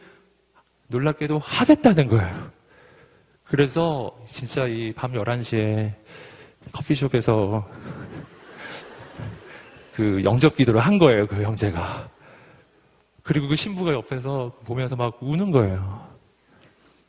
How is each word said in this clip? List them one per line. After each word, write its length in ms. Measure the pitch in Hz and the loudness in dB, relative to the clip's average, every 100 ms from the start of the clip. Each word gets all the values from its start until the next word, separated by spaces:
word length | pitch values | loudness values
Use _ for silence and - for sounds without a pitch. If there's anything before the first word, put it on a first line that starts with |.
| - _ _ _ _ _ _ _ _ | -16 _ _ _ _ _ _ _ _
놀랍게도 500 | 123 147 151 147 151 | -2 -2 -2 -2 -4
하겠다는 720 | - - 247 294 269 160 127 | -4 0 4 6 6 6 4
거예요. 420 | 110 90 87 - - _ _ - - _ _ _ _ | 2 2 -6 -12 -18 _ _ -20 -20 _ _ _ _
그래서 640 | _ 143 139 160 165 143 104 - 113 | _ 0 2 2 -2 -2 -6 -12 -18
진짜 400 | - 123 143 127 | -14 -8 -4 -2
이 260 | 113 113 | -2 -6
밤 220 | 110 123 | -6 -6
열한 300 | 123 104 123 | -4 -2 -4
시에 500 | 113 110 107 107 107 101 - - - - - _ - | -2 0 0 0 -2 -6 -16 -20 -20 -20 -20 _ -16
커피숍에서 920 | - 147 143 139 123 117 110 98 107 98 - - - - - - - - - - - - - - - - - - - - - - | -12 -4 -2 0 0 2 2 2 -2 -6 -12 -16 -14 -14 -16 -18 -20 -20 -20 -16 -16 -18 -20 -20 -14 -14 -14 -18 -20 -20 -20 -14
그 280 | - 107 98 | -2 0 2
영접 320 | 95 123 151 - | 2 4 4 4
기도를 240 | 120 110 | 4 4
한 180 | 135 208 | 4 6
거예요, 280 | 156 107 104 | 6 6 2
그 140 | 101 | -2
형제가. 640 | 104 107 104 82 92 - - - - - - - _ _ _ _ _ _ | -4 -2 -2 -2 -6 -8 -14 -20 -20 -20 -20 -20 _ _ _ _ _ _
그리고 240 | - 151 139 | -2 -2 0
그 60 | 156 | -2
신부가 360 | 214 185 170 | -2 -4 -2
옆에서 600 | 139 - 135 135 139 123 - | -2 -4 -8 -4 -6 -6 -10
보면서 300 | 113 123 123 123 | -8 -6 -4 -4
막 200 | 120 - | -4 -4
우는 300 | 131 160 202 | -4 -2 4
거예요. 540 | 139 101 95 95 107 147 - _ _ _ _ - _ _ _ | 4 4 0 -4 -8 -14 -20 _ _ _ _ -20 _ _ _